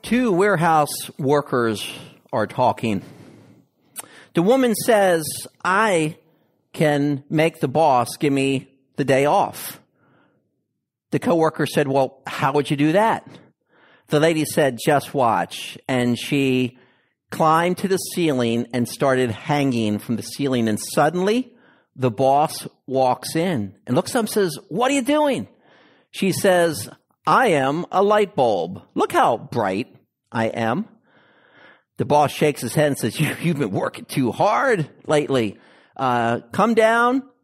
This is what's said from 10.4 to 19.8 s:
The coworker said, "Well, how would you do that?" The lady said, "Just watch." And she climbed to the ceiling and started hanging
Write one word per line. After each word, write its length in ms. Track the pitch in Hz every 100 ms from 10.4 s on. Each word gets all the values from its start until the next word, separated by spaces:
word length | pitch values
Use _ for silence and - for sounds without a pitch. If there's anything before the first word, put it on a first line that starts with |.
| _ _ _ _ _ _ _
The 80 | 139
coworker 480 | - 170 160 - 143
said, 220 | - 139
"Well, 340 | 135 131 -
how 280 | - - 143
would 180 | 143 139
you 60 | 143
do 160 | 151
that?" 340 | 180 226 139 - - _ _ _ _ _ _ _
The 140 | 151
lady 240 | 160 160
said, 340 | 147 - 143 117 -
"Just 260 | 143 -
watch." 640 | 143 120 98 90 - - - -
And 280 | 127 120 117
she 640 | - 143 135 127 123 - _ _ _ _ _
climbed 460 | - 160 160 175 180
to 100 | 190
the 80 | 185
ceiling 720 | - - 165 127 117 117 120
and 160 | 127 117
started 440 | - 143 131 127
hanging 680 | 104 - 147 139 117